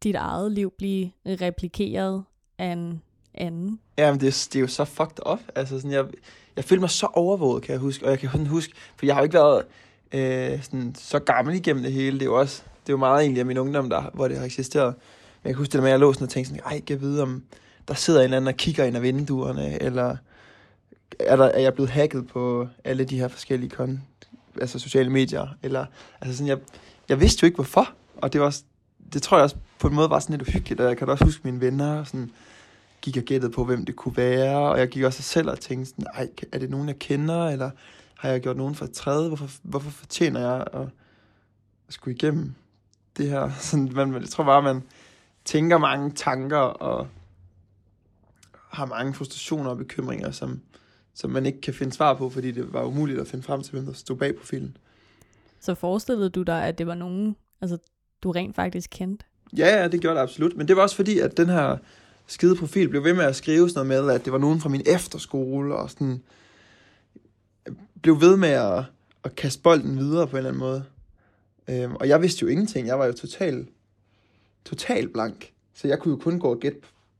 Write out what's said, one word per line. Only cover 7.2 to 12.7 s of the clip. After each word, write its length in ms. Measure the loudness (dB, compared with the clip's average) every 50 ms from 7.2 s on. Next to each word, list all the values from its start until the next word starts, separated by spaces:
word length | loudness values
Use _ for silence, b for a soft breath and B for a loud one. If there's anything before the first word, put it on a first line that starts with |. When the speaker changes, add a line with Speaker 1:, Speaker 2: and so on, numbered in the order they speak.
| 2 2 2 2 2 0 0 0
Speaker 2:
kan 100 | -2 -6
jeg 80 | -6 -4
huske. 240 | -4 -4 -6 -2 0
Og 60 | 0
jeg 80 | 0 0
kan 120 | 0 -2
sådan 160 | -2 -2 -2
huske, 280 | 0 -2 -2 -2 -4 B B B B B
for 100 | -2 0
jeg 80 | 2 4
har 80 | 4
jo 20 | 2
ikke 100 | 4 6 6
været, 260 | 8 8 6 4 2 b b b b b b b b _
øh, 500 | -4 -2 -2 -2 -2 -2 -2 -4 -4 -6
sådan, 320 | -8 -8 -8 -6 -6 -8 -8 -12
så 200 | -8 -4 -4 0
gammel 360 | 0 2 2 2 0 0 -2
igennem 280 | -2 0 0 0 0
det 100 | -2 -2
hele. 220 | -2 -2 -2 -2 -2 -2
Det 40 |
er 40 | 0 2
jo 80 | 2 2
også, 220 | 2 0 -2 -10 -18 -20